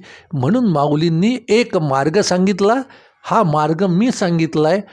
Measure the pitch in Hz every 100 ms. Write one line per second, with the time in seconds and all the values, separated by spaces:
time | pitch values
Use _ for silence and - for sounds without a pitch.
0 | - - - 147 127 240 233 151 147 147
1 | 170 165 208 247 - 214 240 190 151 135
2 | 139 180 190 180 190 185 196 254 254 -
3 | _ _ - 202 190 147 151 160 196 175
4 | 240 - 185 170 160 156 151 190 202